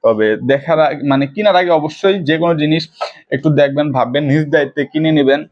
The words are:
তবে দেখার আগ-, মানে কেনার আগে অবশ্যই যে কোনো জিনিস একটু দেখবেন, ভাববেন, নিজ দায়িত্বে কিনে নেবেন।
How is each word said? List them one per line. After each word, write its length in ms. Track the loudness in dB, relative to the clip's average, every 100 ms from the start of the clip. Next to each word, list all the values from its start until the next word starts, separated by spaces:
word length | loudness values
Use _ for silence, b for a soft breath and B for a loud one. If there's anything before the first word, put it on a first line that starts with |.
তবে 240 | 0 2 0 0 0
দেখার 280 | -2 0 0 0
আগ-, 160 | 0 -2
মানে 140 | 0 -2
কেনার 220 | -2 2 2
আগে 100 | 2 0
অবশ্যই 380 | -2 -2 0 0 -2
যে 60 | 0
কোনো 120 | 0 0
জিনিস 220 | 0 -2 -4 B B B _ -2
একটু 120 | 0 2
দেখবেন, 280 | 2 0 -2 -2
ভাববেন, 280 | -2 -2 0
নিজ 140 | 0 2
দায়িত্বে 280 | 0 0 -4 -4
কিনে 200 | -2 2 2
নেবেন। 240 | 2 0 -4